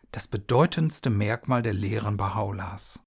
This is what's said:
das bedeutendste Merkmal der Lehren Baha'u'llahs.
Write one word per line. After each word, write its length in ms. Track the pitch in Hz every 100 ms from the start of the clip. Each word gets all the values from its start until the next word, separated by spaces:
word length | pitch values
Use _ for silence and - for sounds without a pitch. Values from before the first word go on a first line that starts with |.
| _
das 160 | - -
bedeutendste 840 | 104 - 123 170 - 160 - 139
Merkmal 520 | 104 104 117 - 123
der 100 | 117
Lehren 460 | 98 98 107 104 104
Baha'u'llahs. 840 | 98 104 101 101 95 98 - -